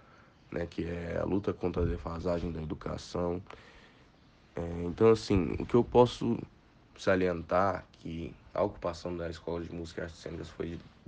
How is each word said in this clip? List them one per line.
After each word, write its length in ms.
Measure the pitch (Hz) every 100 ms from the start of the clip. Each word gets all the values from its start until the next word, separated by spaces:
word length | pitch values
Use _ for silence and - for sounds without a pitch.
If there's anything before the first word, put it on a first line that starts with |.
| - - - _ -
né? 160 | - 82
Que 180 | -
é 340 | 85 87 85 82
a 60 |
luta 280 | 82 95 98
contra 300 | 92 90 87
a 40 | 85
defasagem 640 | 85 82 82 90 87 85
da 100 | 80
educação. 800 | 78 76 - 78 - 87 87 87 - - - - - - - _ - _ - -
É, 260 | 85 85
então, 260 | 87 - 113
assim, 420 | 113 - 101 73 -
o 40 |
que 100 | -
eu 100 | 123
posso 520 | - 123 123 - 120 117 - - - - - -
salientar 880 | - 95 90 85 82 90 98 90 -
que 420 | - 85 82 80 - -
a 100 | -
ocupação 540 | 101 - 90 82 87 87
da 140 | 85
Escola 320 | 82 - 85
de 100 | 85
Música 280 | 85 82 -
e 40 |
Artes 140 | 87 -
Cênicas 300 | - 85 85
foi 300 | - 82 85 - -